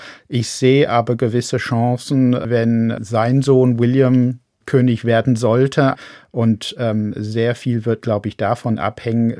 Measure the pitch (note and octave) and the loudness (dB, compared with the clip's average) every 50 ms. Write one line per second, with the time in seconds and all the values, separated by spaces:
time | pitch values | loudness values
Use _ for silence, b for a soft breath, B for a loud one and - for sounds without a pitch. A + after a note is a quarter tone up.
0 | B B B B B _ - A#2+ A2+ - - - C3+ B2+ C3 C3+ C#3+ - A2+ A#2+ | B B B B B _ -4 -4 -4 -4 -4 0 2 4 4 4 4 4 2 0
1 | A2+ A2+ B2 A#2 C3 A2+ A2 B2 A#2 - - B2 - - B2 A#2 A#2 B2 B2 B2 | 0 0 0 0 0 0 0 -2 -2 -2 -4 -4 -4 -2 -2 0 0 0 -2 -4
2 | - - C#3+ C3+ C3 B2 B2 B2 - A2+ A#2+ A#2 A#2 A2+ A#2 A2+ A2+ A2+ A2+ - | -4 -2 0 2 2 2 2 0 -2 -2 0 0 2 2 2 2 0 0 -2 -4
3 | A#2 G2 A#2 A2+ A2 A#2+ B2+ C#3 C3 C#3 C3+ B2+ B2+ B2+ A#2+ A#2 A#2+ A#2+ B2+ C3+ | -6 -4 -2 0 0 2 2 2 4 4 4 4 4 4 2 2 0 2 2 2
4 | C3+ B2+ B2+ B2+ B2 B2 B2 B2 _ _ _ _ _ - - C3+ B2 B2+ A#2 G#2+ | 2 4 4 2 2 0 -2 -6 _ _ _ _ _ 0 2 2 4 2 2 0
5 | - A2+ A2+ A2+ A2+ C3+ B2 A2 A#2+ A2 A2+ B2 C3+ C#3 - - C#3 C3 - B | 0 0 0 2 2 2 0 0 2 2 2 2 2 2 2 2 0 0 0 B
6 | B B B B B B - C3 A2+ A2+ A2+ G#2+ - - - - B2 A2+ G#2+ G#2+ | B B B B B B -4 -2 0 0 0 0 -4 -10 -8 -6 -4 -2 -2 -2
7 | G#2+ G#2+ - - G#2+ G#2 A2 A2+ A2+ A#2+ A#2+ - - C3 A#2+ A#2 G#2+ A#2 A2+ A2 | -4 -4 -6 -6 -8 -6 -4 -2 -2 -2 -2 -4 -4 -4 -4 -2 -2 -2 -4 -2
8 | - A2+ G#2+ G#2 - G#2+ - - A2 G2+ A#2+ - - A#2+ A2 E2+ D2+ G2+ G#2 - | -2 -2 -2 -2 -2 -6 -6 -4 -2 -2 -2 -2 -2 -4 -4 -2 -4 -6 -6 -6
9 | - A#2 A2+ A#2 A#2 A2+ A#2 | -6 -4 -2 0 0 -2 -2